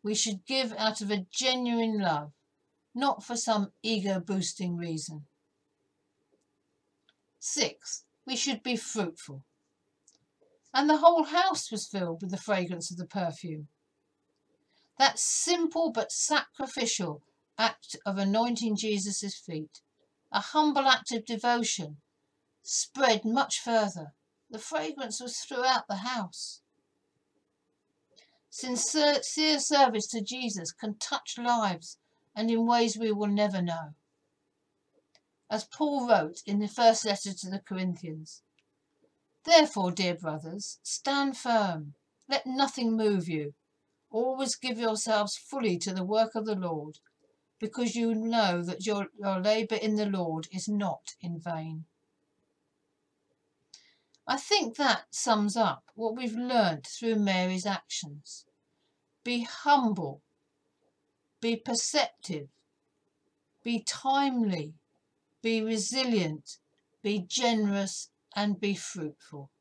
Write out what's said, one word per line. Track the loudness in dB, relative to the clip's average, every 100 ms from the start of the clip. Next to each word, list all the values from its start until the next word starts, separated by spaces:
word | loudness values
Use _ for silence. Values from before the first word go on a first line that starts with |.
We | -2
should | -2 -2 -4
give | -2 -2 -2 0
out | -2 -2
of | -2
a | -2 -2
genuine | -2 0 0 0 0 0 0
love, | 0 0 -4 _ _ _ _ _ _
not | 0 0 0
for | -4 -6
some | 0 2 0 _
ego-boosting | -2 0 0 -2 0 -2 -2 -4 -4 -4
reason. | -4 -6 -8 -12 -16 _ _ _ _ _ _ _ _ _ _ _ _ _ _ _ _ _ _ _ _ _
Sixth, | -8 -2 -2 -4 -14 -14 _ _ -6
we | -4
should | -2 -2
be | -2 -4
fruitful. | -4 -4 -4 -6 -16 -16 -18 _ _ _ _ _ _ _ _ _ _ _ _
And | 2 6
the | 8
whole | 8 8
house | 4 2 2 0 -6
was | -8 -6
filled | -4 -4 -4
with | -6
the | -8
fragrance | -2 -2 0 -6 -8
of | -10
the | -8
perfume. | -4 -4 -6 -10 -10 -12 _ _ _ _ _ _ _ _ _ _ _ _ _
That | 2 4
simple | -2 0 2 2 2 0 0
but | 0 -4
sacrificial | -2 0 0 0 -10 -8 -4 -2 -2 -4 -8 _ _ _ -2
act | -2 -2 -14 -10
of | -6 -2
anointing | 2 2 2 0 -2 -2
Jesus' | 0 -2 -2 -6 -6 -10
feet, | -10 -10 -10 -16 _ _ _ _ _
a | -4
humble | 0 2 4 4 4
act | 4 2
of | -6
devotion, | -4 -2 0 2 0 -4 -8 -12 _ _ _ _ _ _
spread | -6 -6 -6 2 4 4
much | 2 0 0 -2
further. | 2 2 2 -2 -14 _ _ _ _
The | -14
fragrance | -6 -4 -4 -6 -8 -8
was | -10 -10
throughout | -8 0 2 2 0
the | -6
house. | -4 -4 -6 -10 -14 -14 _ _ _ _ _ _ _ _ _ _ _ _ _ _ _ _ _ _ _
Sincere | -12 -4 -2 0 4 4 4 0 0 2 2
service | 4 6 6 4 -4
to | -6
Jesus | -6 -6 -6 -4 -8
can | -8 -8 -6
touch | -4 -6 -6 -6
lives | 0 2 2 -2 -8 -20 _ _ _
and | -4 0
in | 2 4
ways | 4 4 2
we | 0
will | 0 2
never | 2 2 2
know. | 0 -2 -4 -16 _ _ _ _ _ _ _ _ _ _ _ _ _ _ _
As | -6
Paul | -6 -2 -2 0 4
wrote | 4 2 -6 -4
in | -2
the | -2
first | 4 6 6
letter | 0 -2 -4
to | -8 -8
the | -10
Corinthians, | -6 -4 -4 -4 -8 -12 -14 -20 _ _ _ _ _ _ _ _ _ _
"Therefore, | 8 10 10 4 0
dear | 2 0
brothers, | 0 -4 -6 -8 -10 -12 -12
stand | -10 -6 0 2 0 -2
firm. | 2 2 2 -2 -8 -16 _ _ _
Let | -4 -2
nothing | 0 0 2 0 2
move | 4 2 0
you. | -4 -4 -10 _ _ _ _ _
Always | -2 -2 0 -2 -4
give | -4 -2
yourselves | 0 0 2 2 2 -4
fully | -8 -2 0 0
to | -2
the | -4
work | 0 2 2
of | 0 -2
the |
Lord, | -2 -2 -4 -8 -14 _ _ _ _ _ _
because | -8 -2 -2
you | 0 0
know | 0 0 2 2 2
that | -2 -6 -2
your, | -2 -4 -6
your | -2 0
labour | 2 2 2 -2
in | 0 0
the | 0
Lord | 0 -2 -4 -6
is | -8 -4
not | -2 -2 -4 -10 -12
in | -10 -8
vain." | -6 -6 -8 -10 -14 _ _ _ _ _ _ _ _ _ _ _ _ _ _ _ _ _ _ -20 _ _ _ _ -4
I | -4
think | 2 2 2 0
that | 2 2 -2
sums | -6 2 2 2
up | 2 2 0 _
what | -6 -4 -4
we've | -4
learnt | -4 0 2 2 0 -8
through | -4 0 2
Mary's | 2 2 0 0 -2
actions. | -4 -6 -10 -10 -14 -18 -20 -20 _ _ _ _ _ _ _
Be | -4 -2
humble, | -4 -4 4 6 6 0 -4 -10 _ _ _ _ _ _ _ _ _ _ _ _
be | -2 -2
perceptive, | -2 -2 0 0 0 _ -8 -8 -8 _ _ _ _ _ _ _ _ _ _ _
be | -4 -2
timely, | -2 -4 2 2 4 2 0 0 -4 -12 _ _ _ _ _ _
be | -2 0
resilient, | 0 -2 -2 -2 2 2 2 -4 -10 -20 _ _ _ _
be | -2 -2
generous, | -2 0 2 2 2 0 -2 -6 -14 _ _
and | -2 -2 0
be | -2
fruitful. | -4 -6 -8 -8 -10 -18 -16 -16 _